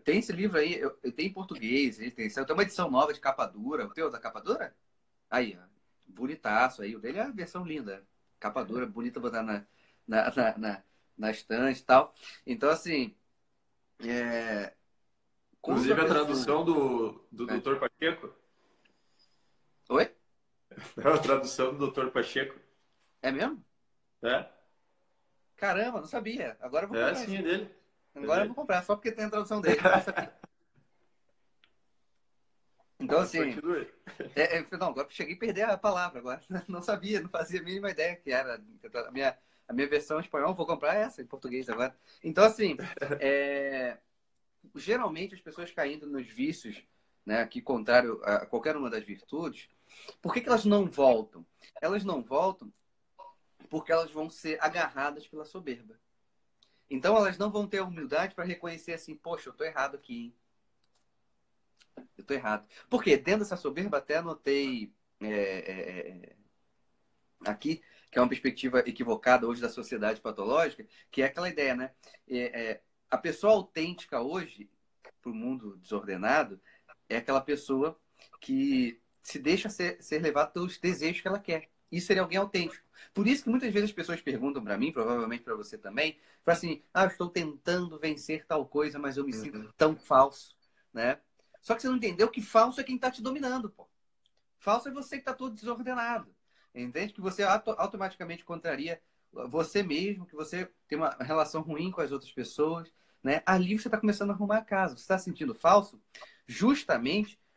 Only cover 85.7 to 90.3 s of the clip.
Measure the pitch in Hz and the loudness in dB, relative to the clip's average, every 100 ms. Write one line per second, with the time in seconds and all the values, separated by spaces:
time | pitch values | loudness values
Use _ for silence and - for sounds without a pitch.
85.7 | 107 98 110 156 - _ _ - 165 175 | -14 -8 -2 -2 -4 _ _ 2 2 0
86.7 | 151 - 180 190 - 180 175 156 143 - | -6 -2 2 2 2 -2 -2 -2 -2 0
87.7 | 180 175 151 156 143 - 156 - 156 139 | 0 -2 -4 -4 -4 -4 -6 -2 -2 0
88.7 | 147 151 147 143 135 139 113 143 107 107 | -2 -2 -2 -6 -4 -4 -6 -8 -10 -14
89.7 | - 156 156 - 135 139 | 4 4 4 6 8 8